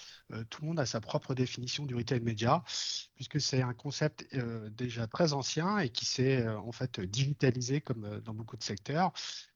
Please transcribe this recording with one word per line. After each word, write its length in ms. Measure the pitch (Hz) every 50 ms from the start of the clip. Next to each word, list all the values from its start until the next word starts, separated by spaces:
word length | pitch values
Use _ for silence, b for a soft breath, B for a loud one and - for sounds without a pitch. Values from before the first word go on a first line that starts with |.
| B B B B B -
euh, 120 | - 113 113 -
tout 140 | - - 151
le 60 | 156
monde 100 | 170 160
a 80 | 127 -
sa 120 | - 113
propre 360 | 107 - - 151 - - 135
définition 500 | 127 127 120 - 123 123 123 - - 147
du 80 | 139 123
retail 280 | 120 117 - 135 120
média, 420 | 117 117 113 107 117 120 143 - B B B B B B B B B B _
puisque 260 | - 131 - - 147
c'est 220 | - - 143 131
un 120 | 131 123 117
concept, 520 | - - 147 - - 156 151 - - - - 143
euh, 340 | 135 120 117 117 113 107 107
déjà 340 | 107 117 127 123 113 117 113
très 280 | 110 - - 175 156 143
ancien 440 | 139 127 - - 156 165 190 214 208
et 120 | 160 117
qui 160 | - - -
s'est, 360 | - - - 127 135 135 127
euh, 160 | 117 113 110 104
en 140 | 92 117
fait 280 | 117 - 127 127 - 113
digitalisé 800 | 92 92 104 127 135 143 143 - 143 131 123 127 120 120 135 151
comme, 240 | - - 131 117 104
euh, 140 | 104 104 104
dans 140 | 107 117 107
beaucoup 240 | 110 113 - - 107
de 60 | -
secteurs. 500 | - 107 95 - - 139 160 190 170 B B B B B B B B B